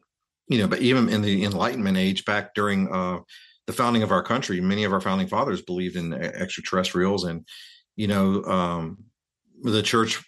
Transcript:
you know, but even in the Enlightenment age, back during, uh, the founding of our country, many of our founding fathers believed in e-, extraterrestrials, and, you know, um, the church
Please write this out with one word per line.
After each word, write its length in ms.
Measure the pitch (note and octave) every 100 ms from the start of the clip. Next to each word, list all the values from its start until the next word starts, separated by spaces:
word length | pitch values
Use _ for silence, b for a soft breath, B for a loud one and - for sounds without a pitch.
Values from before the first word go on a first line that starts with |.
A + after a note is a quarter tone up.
| _ _ _ _ -
you 100 | A#2+
know, 100 | F#2+
but 140 | -
even 280 | B2 B2+ A2+
in 120 | G#2+
the 240 | G#2 G2 G2+
Enlightenment 520 | F#2+ A#2 C3 G2 F#2
age, 280 | F#2+ F#2+ -
back 280 | G#2 -
during, 380 | G#2 G2+ G2 F#2+
uh, 260 | F#2 F2+ F2 - B B B -
the 80 |
founding 300 | F#2 A#2+ A#2
of 80 | G#2
our 120 | F#2
country, 360 | - A#2 - F2+
many 240 | F#2 G2+
of 80 | G2+
our 100 | G2
founding 260 | G2 F#2+ F#2+
fathers 340 | G#2 B2+ F2+
believed 340 | - F2+ F2+ F2+
in 180 | E2
e-, 40 | D#2
extraterrestrials, 1040 | E2+ - F#2 - - F#2 F#2 F2+ F#2+ G2+
and, 240 | F2 E2 - B B B B -
you 120 | G#2
know, 360 | G2+ F#2+ G2
um, 540 | - F#2 F2 E2+ D#2+ G2 - _ _ _ _ -
the 200 | B2 G#2+
church 400 | G2+ A#2 A2 -